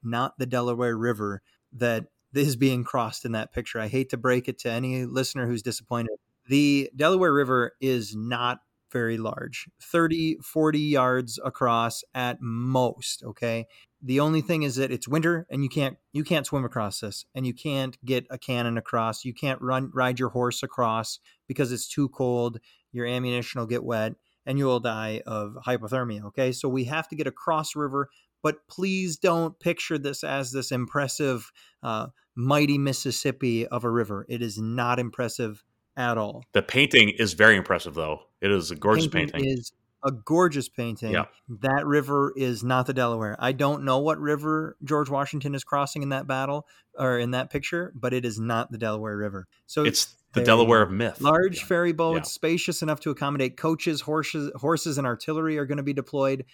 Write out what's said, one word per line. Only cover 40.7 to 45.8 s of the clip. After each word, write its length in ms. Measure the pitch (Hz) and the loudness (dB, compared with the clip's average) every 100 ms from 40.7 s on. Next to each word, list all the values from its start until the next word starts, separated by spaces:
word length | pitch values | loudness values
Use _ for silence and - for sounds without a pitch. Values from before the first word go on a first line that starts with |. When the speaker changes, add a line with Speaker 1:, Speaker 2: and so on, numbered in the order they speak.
| - 117 107 113 | -6 -6 -4 -2
Speaker 2:
Yeah. 140 | 90 80 _ - | 0 -2 _ -16
Speaker 1:
That 360 | 107 135 143 147 | -4 0 2 2
river 460 | 147 135 143 139 135 | 2 2 0 0 0
is 260 | 127 113 | -2 -2
not 240 | 123 127 127 | 0 2 2
the 60 | |
Delaware. 420 | 131 120 113 107 107 | 2 0 0 -4 -2
I 140 | 127 | -2
don't 320 | 135 143 147 | 0 0 0
know 160 | 135 131 | 2 2
what 180 | 151 151 | 2 0
river 600 | 147 147 156 156 160 - | 0 -2 0 -2 -4 -10
George 280 | 139 151 139 | -2 -2 0
Washington 440 | 139 139 147 139 | -2 -2 -4 -4
is 120 | 139 - | -6 -2
crossing 380 | 143 | -2